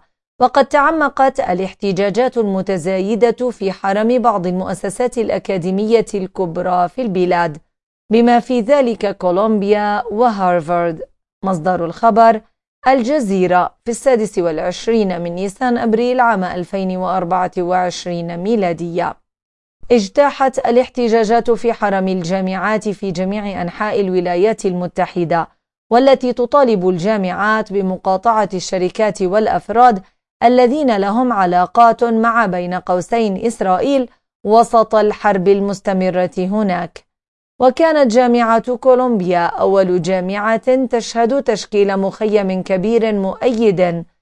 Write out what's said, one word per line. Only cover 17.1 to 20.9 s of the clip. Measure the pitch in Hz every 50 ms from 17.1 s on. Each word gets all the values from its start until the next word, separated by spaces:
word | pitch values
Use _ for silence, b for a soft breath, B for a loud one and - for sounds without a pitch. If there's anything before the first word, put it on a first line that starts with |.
| 180 190 180 170 180 185 185 180 - 185
وعشرين | 175 175 185 185 180 180 170 - - 180 175 170 170 170 175
ميلادية، | 170 175 202 240 220 190 175 170 156 170 170 165 175 170 156 - _ _ _ _ _ _ _ _ _ _ _ _ _ - - 247
اجتاحت | 240 196 190 - 285 285 277 277 - 277 262 254 -
الاحتجاجات | - 226 240 247 254 -